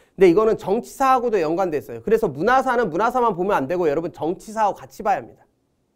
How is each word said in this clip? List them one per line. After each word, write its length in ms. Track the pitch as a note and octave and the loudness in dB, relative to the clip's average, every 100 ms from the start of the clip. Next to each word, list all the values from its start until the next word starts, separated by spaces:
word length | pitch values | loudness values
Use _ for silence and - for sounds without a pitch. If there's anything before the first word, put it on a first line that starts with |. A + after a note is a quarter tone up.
| _ - | _ 4
근데 140 | F3+ | 6
이거는 280 | E3 A3 G#3 | 6 2 0
정치사하고도 840 | - G#3+ A#3 - C4+ C4 A#3+ G#3+ | -2 -4 -4 -2 2 2 2 -2
연관돼 360 | D3+ E3+ F#3+ D3 | -2 -2 -2 -4
있어요. 240 | A2 A#2+ | -6 -10
그래서 240 | A2 G#3+ G#3 | 0 0 0
문화사는 640 | C3+ G3 B3+ C4 A#3+ A3+ | -2 2 2 2 0 -2
문화사만 440 | D#3 A3+ A#3+ A#3+ E3+ | 0 0 2 0 0
보면 200 | F#3 F#3 | -2 -2
안 120 | C3+ | -2
되고 200 | F3 E3+ | 0 0
여러분 240 | C#3+ E3+ | 0 -4
정치사하고 640 | - D3+ F#3+ - G#3+ G#3+ F3+ | -6 -6 -6 -8 -2 -2 -2
같이 280 | C3 - | -12 -8
봐야 140 | G#3 F3+ | -2 -2
합니다. 280 | A#2 - _ _ _ _ _ | -4 -20 _ _ _ _ _